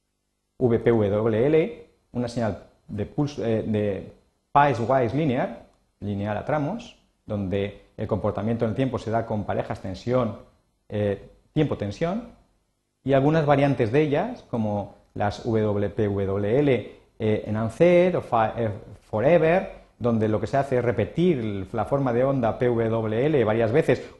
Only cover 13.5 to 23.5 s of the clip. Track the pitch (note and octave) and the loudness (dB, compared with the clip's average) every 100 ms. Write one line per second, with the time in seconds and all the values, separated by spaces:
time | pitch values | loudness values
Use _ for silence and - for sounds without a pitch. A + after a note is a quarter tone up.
13.5 | C#3 C#3+ C#3 A2 C3+ D#3 C#3+ A3 B3+ - | 4 2 2 2 2 2 0 -4 -8 -8
14.5 | A#2+ G#2+ G#2 G2 - _ - G#2 - B2 | -4 -2 -4 -6 -14 _ -4 -4 -2 -2
15.5 | A2+ G#2+ G#2 G2+ G2+ G#2 G2+ G2 G2 G2+ | 0 2 0 -2 0 -2 0 -2 -2 0
16.5 | B2+ D3 A#2+ - - _ _ A2 G#2+ - | 2 2 2 -2 -16 _ _ 0 0 -2
17.5 | G#2+ A2+ - E3+ F3 F#3 E3 - A#2 A2 | -4 -4 2 6 6 4 0 0 0 0
18.5 | A#2+ A2 G2 - - _ A2 C3 E3+ D#3+ | 0 -4 -4 -14 -20 _ 0 4 4 4
19.5 | F3+ G#2 - - _ A#2+ A2+ G#2+ G#2+ A2 | 2 -2 -12 -20 _ 0 2 2 0 0
20.5 | C#3 C3+ B2 A#2 A#2 G2+ - F3+ C#3+ A2 | -2 0 0 0 0 0 2 2 2 -2
21.5 | G2+ F#2 A2+ G#2 C#3+ C3+ A#2 C3+ C#3 A2+ | -6 -6 -4 -2 0 2 2 2 2 0
22.5 | - B2 A#2 A2+ A2+ A2 A2 D3 D3+ G#2+ | 0 0 2 0 0 0 0 2 2 2